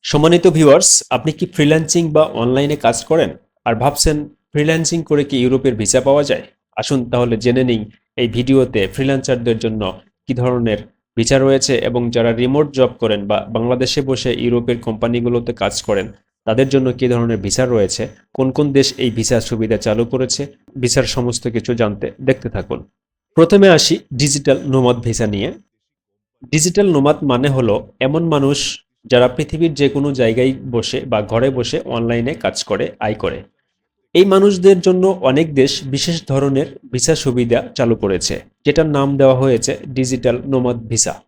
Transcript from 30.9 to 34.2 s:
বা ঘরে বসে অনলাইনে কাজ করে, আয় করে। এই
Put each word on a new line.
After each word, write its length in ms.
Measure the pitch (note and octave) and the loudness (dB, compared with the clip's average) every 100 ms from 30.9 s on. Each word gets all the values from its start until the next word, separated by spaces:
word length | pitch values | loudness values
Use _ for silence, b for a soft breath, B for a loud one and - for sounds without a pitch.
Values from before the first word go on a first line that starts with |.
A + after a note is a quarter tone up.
| B2+ C3+ | -8 -4
বা 80 | A2 G#2 | -4 -2
ঘরে 180 | A#2 C3+ B2+ | 0 0 -2
বসে 200 | A#2 - - | -4 -6 -4
অনলাইনে 380 | A#2+ A#2 A#2+ A#2+ - | -4 -2 -2 -4 -4
কাজ 140 | G2 - - | -6 -6 -6
করে, 160 | G#2+ - - | -4 -4 -4
আয় 120 | G#2+ A2 | -6 -4
করে। 160 | F#2 B1 - _ _ _ _ _ _ | -6 -6 -14 _ _ _ _ _ _
এই 100 | E3+ | 4